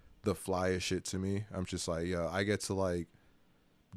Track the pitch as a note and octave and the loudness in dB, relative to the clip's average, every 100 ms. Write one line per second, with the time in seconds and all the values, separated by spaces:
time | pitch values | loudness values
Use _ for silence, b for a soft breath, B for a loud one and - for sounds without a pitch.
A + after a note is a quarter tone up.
0 | - - G#2 - - F2+ F#2 F#2 - F#2 | -20 -4 -2 -2 0 2 2 2 0 -2
1 | - F#2+ F#2+ G2 G#2 F2+ F#2 F#2 - E2 | -2 -2 0 -2 -2 -6 -4 -2 -2 -2
2 | F2 F2 E2 F#2 G2+ G2+ - F#2+ F#2 F2 | 0 0 0 0 2 0 0 0 2 0
3 | E2 - - - _ _ _ _ _ | -2 -12 -20 -20 _ _ _ _ _